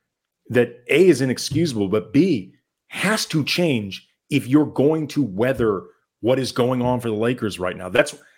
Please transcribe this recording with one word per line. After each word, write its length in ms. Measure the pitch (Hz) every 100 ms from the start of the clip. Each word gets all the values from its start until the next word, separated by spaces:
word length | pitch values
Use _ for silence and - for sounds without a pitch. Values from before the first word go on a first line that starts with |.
| _ _ _ _ -
that, 340 | 120 120 - -
A, 180 | 139 185
is 140 | 131
inexcusable, 680 | 131 120 - 147 165 113 98
but 240 | 107 -
B, 400 | 139 190 127 90 _ _ _ _
has 360 | - 185 214 -
to 160 | 160
change 640 | - - 175 120 101 92 - _ -
if 180 | 147 117
you're 180 | 147 147
going 420 | - 139 160 151
to 160 | -
weather 600 | 120 92 123 123 117 95 - _ _ _
what 180 | 110 135
is 120 | 120
going 300 | - 123 127
on 180 | 123 123
for 100 | 117
the 60 | 104
Lakers 440 | 117 127 107 90
right 160 | 90 87
now. 140 | 90
That's, 260 | 98 - - _